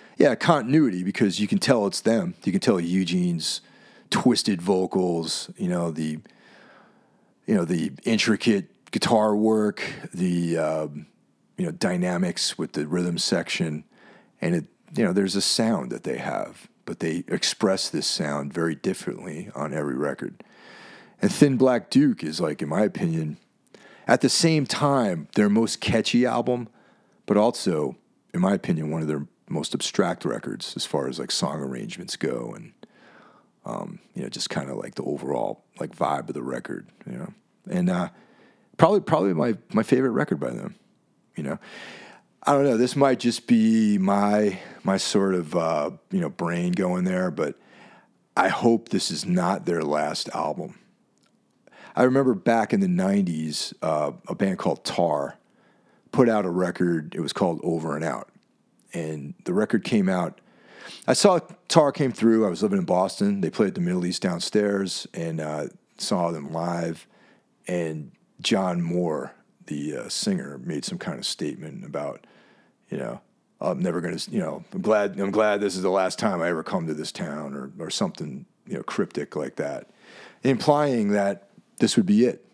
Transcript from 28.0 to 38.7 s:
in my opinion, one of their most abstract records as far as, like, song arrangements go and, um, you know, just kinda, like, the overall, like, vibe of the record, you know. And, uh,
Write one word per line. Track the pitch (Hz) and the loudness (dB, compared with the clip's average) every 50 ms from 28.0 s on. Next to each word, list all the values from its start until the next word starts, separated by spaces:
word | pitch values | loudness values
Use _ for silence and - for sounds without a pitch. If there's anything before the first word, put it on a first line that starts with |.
| _ _ _ _ _ _ - | _ _ _ _ _ _ -2
in | 87 | 2
my | 92 95 101 | 2 2 2
opinion, | 95 - - 87 78 78 76 | 0 0 -2 -2 -2 -2 -4
one | 76 82 | -4 -4
of | 78 76 | -2 -2
their | 76 71 73 - _ _ _ - | -4 -4 -6 -8 _ _ _ -6
most | 82 78 71 - - | -6 -4 -4 -4 -4
abstract | - - - - - 101 85 92 - - | -4 -6 -4 0 0 0 0 0 -4 -4
records | 69 57 55 - - 52 - - - - - | -6 -6 -4 -6 -8 -10 -10 -10 -10 -8 -8
as | - | -8
far | - - 71 67 67 | -4 -4 -4 -2 -2
as, | 64 64 | -6 -6
like, | 64 - | -6 -4
song | - - - 73 73 76 | -2 -2 -2 -2 -4 -4
arrangements | 69 67 65 60 55 55 - - - - - | -6 -6 -8 -8 -10 -10 -12 -12 -12 -12 -8
go | - - 69 64 60 58 57 52 | -4 -4 -4 -4 -4 -6 -8 -10
and, | - 57 - _ _ - _ _ _ _ - - - - - _ _ _ _ _ _ - | -12 -16 -18 _ _ -20 _ _ _ _ -20 -20 -20 -20 -20 _ _ _ _ _ _ -12
um, | - 55 50 50 50 - - _ _ - | -10 -8 -8 -8 -10 -12 -16 _ _ -10
you | - | -10
know, | 62 - | -8 -8
just | - - - - | -6 -6 -6 -6
kinda, | - - 69 69 65 | -4 -6 -6 -6 -8
like, | 50 - - - | -8 -8 -10 -8
the | - - | -8 -4
overall, | - 73 69 - 67 71 60 53 50 55 - _ _ _ - | -4 -4 -4 -4 -4 -2 -2 -2 -2 -4 -8 _ _ _ -10
like, | - - - | -10 -10 -4
vibe | - 73 76 76 67 - - | -2 -2 0 0 -2 -4 -6
of | - | -8
the | 69 62 | -8 -6
record, | 65 65 58 - - - 50 - - _ _ - | -6 -6 -6 -6 -8 -10 -10 -10 -16 _ _ -14
you | - - - | -12 -10 -10
know. | - - - _ _ _ _ _ - - | -10 -12 -14 _ _ _ _ _ -12 -4
And, | - 90 90 - | -2 0 2 2
uh, | 90 87 87 87 - - - _ _ _ _ _ _ _ _ _ | 2 0 -2 -4 -6 -14 -20 _ _ _ _ _ _ _ _ _